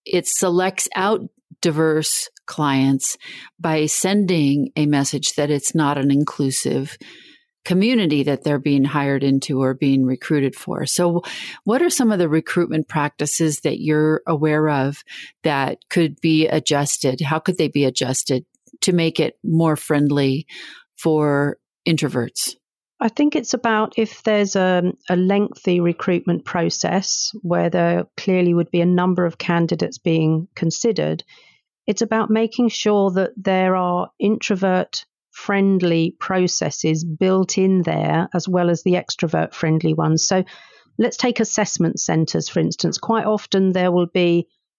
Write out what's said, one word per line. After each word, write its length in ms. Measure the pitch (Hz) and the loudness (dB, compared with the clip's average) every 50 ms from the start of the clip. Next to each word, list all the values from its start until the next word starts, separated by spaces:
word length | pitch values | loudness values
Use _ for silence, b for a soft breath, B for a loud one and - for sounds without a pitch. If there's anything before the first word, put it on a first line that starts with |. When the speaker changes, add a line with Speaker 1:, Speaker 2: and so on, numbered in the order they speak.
| _ | _
Speaker 1:
it 240 | - - 180 170 - | -4 -2 -2 -2 -2
selects 640 | - - - 185 170 175 185 190 190 - - - - | -2 0 0 2 2 2 0 0 -2 -4 -6 -6 -4
out 280 | - 185 202 220 - - - - _ _ _ - _ | -2 0 0 0 -2 -4 -10 -16 _ _ _ -16 _
diverse 680 | - 175 151 151 160 160 156 156 156 - - - - - - - _ | -2 -2 0 2 2 2 2 0 0 -2 -4 -4 -6 -8 -12 -18 _
clients 720 | - - - 156 143 135 135 135 135 135 135 - - - - B B B B B B B _ | -14 -6 -2 -2 0 2 2 2 2 2 0 0 -4 -6 -8 B B B B B B B _
by 260 | 170 170 160 156 151 | -4 -2 0 0 0
sending 840 | 151 - - - 185 196 208 202 180 185 165 147 139 139 143 139 - - | 0 -2 -2 -2 0 0 0 2 2 2 2 2 2 2 2 0 -2 -2
a 100 | - 151 | -2 0
message 480 | 147 147 143 139 - - 143 151 - - | 2 2 2 0 -2 -4 -4 -4 -4 -2
that 140 | - 143 147 | -2 0 0
it's 240 | 151 139 - - - | 0 -2 -2 -2 0
not 240 | 160 156 139 147 143 | 0 0 0 0 0
an 140 | 135 143 | 2 2
inclusive 840 | 139 139 151 - - - 147 135 131 - - 139 139 135 135 147 - - B B B B B B B B B B B _ _ | 2 2 2 0 -2 -2 -2 -2 -2 -2 -2 -2 -2 -2 -4 -6 -12 -18 B B B B B B B B B B B _ _
community 580 | - 180 185 196 226 262 233 202 160 147 143 | -2 0 2 2 2 2 2 2 2 2 2
that 220 | 135 151 139 127 - | 2 0 -2 -2 0
they're 160 | 147 147 139 | 0 -2 0
being 240 | 131 151 143 139 135 | 0 2 2 2 2
hired 400 | 139 135 147 139 139 139 135 139 | 2 0 0 0 0 0 0 2
into 360 | 139 135 135 - - 147 131 | 2 2 0 0 -2 -2 0
or 140 | 135 131 131 | 0 0 0
being 320 | 131 156 139 135 135 131 | 0 0 2 2 2 2
recruited 500 | 127 131 123 - - 160 147 139 135 120 | 0 0 -4 -2 -2 0 0 0 0 -2
for. 300 | - - - - - 147 | -6 -10 -8 -6 -6 -4
So 380 | 139 - - 180 175 170 175 B B B B B B B B B | -4 -2 0 0 2 0 0 B B B B B B B B B
what 180 | 190 220 254 | -2 0 2
are 80 | 349 349 | 2 0
some 220 | - - 262 220 | 0 2 2 2
of 80 | 214 180 | 2 2
the 100 | 175 156 | 2 2
recruitment 580 | 151 160 160 - - 175 175 - - 156 151 - | 2 0 0 0 -2 -2 0 0 0 -2 -4 -2
practices 760 | - 160 143 147 - - 156 147 - - 170 156 147 - - | -2 -2 -2 -2 -2 -4 -6 -4 -2 0 0 0 0 -2 -2
that 180 | 151 131 - | -4 -4 -2
you're 400 | - 156 151 151 151 156 156 - - - | -2 0 2 2 2 2 2 0 0 -2
aware 420 | 170 147 151 156 151 151 156 156 | -2 0 0 0 2 2 2 0
of 340 | 147 139 131 139 143 - - B B B B B B B - | 0 0 0 -2 -4 -6 -14 B B B B B B B -2
that 360 | 160 143 139 139 135 - - _ _ | -2 0 0 -2 -2 -4 -8 _ _
could 320 | - 180 170 151 143 - | 0 0 0 0 -2 -2
be 260 | - 165 160 156 156 - | 0 2 2 2 2 2
adjusted? 760 | - 156 147 - 147 143 143 143 - - - 139 127 131 | 0 0 0 0 0 0 0 0 -2 -2 -2 -2 -2 -2
How 180 | 156 139 160 160 | -2 -2 -2 -2
could 180 | - - 180 - | -2 -2 -2 0
they 120 | 165 143 | -2 0
be 160 | - 143 143 | 0 0 0
adjusted 600 | 131 127 - 135 123 131 - - - 139 131 - - _ _ _ - - - | 0 0 -2 -4 -2 -2 -4 -2 -2 -4 -4 -4 -8 _ _ _ -20 -12 -4
to 120 | - - 180 | -2 0 2
make 260 | 175 165 165 160 - | 2 2 0 0 0
it 200 | 156 - - _ - | -2 -2 -4 _ -4
more 320 | - 160 160 165 160 156 | 0 2 2 4 2 2
friendly 720 | 147 - - 156 147 147 143 143 143 139 135 131 143 165 B B B B B B B B B _ | 0 -2 -2 0 2 2 2 2 2 2 2 0 -2 -4 B B B B B B B B B _
for 640 | - - 170 156 151 151 147 143 143 143 143 - - _ _ _ _ _ 175 | -4 -2 0 2 2 2 2 2 2 0 0 -2 -6 _ _ _ _ _ -2
introverts? 640 | 165 151 151 139 - 131 117 - - - - - - - _ _ _ _ _ _ _ _ | 0 0 0 -2 -2 -2 -4 -4 -6 -6 -8 -8 -8 -12 _ _ _ _ _ _ _ _
Speaker 2:
I 100 | 277 226 | -4 -4
think 260 | - - 294 294 - | 0 0 0 0 0
it's 200 | 311 233 - - | -2 -4 -4 -6
about, 380 | 240 - 233 220 214 220 214 - - | -4 -2 0 0 0 0 -2 0 -2
if 240 | 220 214 - - | -2 -2 -4 -6
there's 340 | - 226 214 208 208 196 - | -2 0 2 2 2 0 0
a, 380 | 196 185 185 185 180 175 180 - - _ - | 0 2 2 2 2 2 0 -2 -4 _ -2
a 60 | 180 | 0
lengthy 640 | 180 185 185 196 202 208 - - - - - 175 175 | 2 2 2 2 2 0 0 -4 -4 -2 0 2 2
recruitment 640 | 175 170 170 - - - 180 170 - - 170 170 - | 2 0 0 0 0 0 0 0 0 0 -2 -2 -2
process 840 | - - 180 165 170 - - - 170 170 196 190 - - - - - - 214 | -4 -4 -2 -2 -2 -2 -2 -2 0 0 0 -2 -2 -4 -4 -4 -6 -8 -8
where 300 | - 170 175 175 175 170 | -4 -2 0 0 0 0
there 340 | 165 180 170 170 170 175 - - _ | 0 0 0 2 2 0 -2 -4 _
clearly 380 | - - - 185 185 180 175 175 | -8 -2 0 2 2 4 4 4
would 160 | 170 170 - | 2 2 0
be 120 | - 175 | 0 2
a 40 | 170 | 2
number 400 | 180 180 180 180 185 180 175 180 | 4 4 4 2 2 2 2 0
of 140 | 170 165 - | -2 -2 -4
candidates 580 | - - 170 170 170 165 175 156 170 165 156 - | -4 -2 0 2 2 0 0 -2 -2 -4 -4 -6
being 500 | - 175 165 160 160 156 160 160 170 - _ | -2 0 0 2 2 2 2 0 -2 -6 _
considered, 720 | - - 165 160 - - 233 214 175 151 151 156 160 - b b b b b b b b b _ _ _ - | -4 -2 -2 -2 0 -2 -2 0 0 -2 -2 -4 -6 -8 b b b b b b b b b _ _ _ -6
it's 160 | 214 - 233 | -2 -2 -2
about 260 | 220 226 220 220 - | 0 0 -2 0 0
making 400 | 220 220 226 220 226 - 247 233 | 2 2 0 0 0 0 0 0
sure 400 | - - - 214 208 208 196 196 | 0 0 0 2 2 4 2 2
that 200 | 180 185 190 170 - | 2 0 -2 -2 -4
there 400 | - 190 196 190 185 185 185 185 | -6 -2 0 2 2 2 2 2
are 340 | 185 180 180 180 175 180 - - _ | 2 0 0 0 -2 -2 -4 -6 _
introvert 880 | - 202 214 - - - 208 185 190 190 185 185 175 - - - - _ _ _ _ _ | 0 0 0 0 -2 -4 -2 0 0 2 2 2 0 -2 -6 -12 -12 _ _ _ _ _
friendly 840 | _ - - - 202 196 196 196 196 185 180 175 165 165 165 170 - - | _ -14 -6 -2 0 2 4 4 4 4 2 2 2 2 2 0 -2 -6
processes 840 | - - 190 185 180 175 - - 165 156 - - - 160 160 160 160 | -6 -2 0 0 0 0 0 -2 -4 -4 -4 -2 -2 0 0 0 -2
built 540 | 170 160 156 190 190 190 190 190 180 - - | -4 -2 0 0 2 2 2 2 0 0 0
in 240 | 185 190 190 185 | 2 4 4 2
there 480 | 170 165 160 - - 151 156 160 165 - - | 2 2 0 0 0 0 0 0 0 0 -2
as 140 | 180 - - | -4 -2 0
well 220 | 180 180 175 175 | 0 2 2 2
as 140 | 170 160 - | 0 0 2
the 100 | 185 180 | 0 0
extrovert 600 | 180 - - - - - 160 156 156 160 - - | 0 0 -4 -6 -4 -4 -2 0 0 -2 -2 -4
friendly 400 | - - 160 160 160 165 160 156 | -4 0 0 2 2 2 0 0
ones. 320 | 160 160 156 160 160 - | 2 2 2 2 2 2
So 200 | - 190 190 185 B B B B B B B B B B - | 0 0 0 -2 B B B B B B B B B B -2
let's 200 | 220 247 - - | -2 -2 -2 -2
take 240 | - 247 233 - | -2 -2 0 0
assessment 580 | 226 208 - - 208 - - - 170 165 - - | -2 -2 0 -2 -2 -2 -2 -2 0 -2 0 -2
centers, 480 | - - 165 160 165 - - 165 156 - | -4 -2 0 0 0 0 -2 -4 -4 -2
for 140 | - 175 | -2 -2
instance. 360 | 160 160 165 - - 165 175 - | -2 -2 -2 -2 -4 -4 -4 -4
Quite 280 | - - 226 226 - | -4 -2 -2 0 0
often 480 | - 214 208 - - - 196 190 190 180 | 0 -2 -2 -2 -2 0 2 2 2 2
there 180 | 185 180 180 | 2 2 2
will 160 | 175 180 175 175 | 2 2 0 0
be, 400 | - 185 180 175 170 175 170 - _ _ _ _ _ | 0 2 2 4 2 2 0 -2 _ _ _ _ _